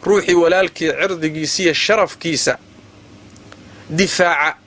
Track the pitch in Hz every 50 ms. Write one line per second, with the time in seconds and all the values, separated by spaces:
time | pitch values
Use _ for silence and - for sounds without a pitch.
0 | - 185 208 202 180 - 180 175 170 165 175 185 190 165 - - 165 160 143 139
1 | 165 196 190 165 160 156 151 156 156 147 - - 190 170 147 - - - 214 220
2 | 196 160 - - - 165 156 131 - - 127 - - - - - - - - -
3 | - - - - - - - - - - - - - - - - - - 156 165
4 | 196 180 - - 180 175 165 143 147 156 - - _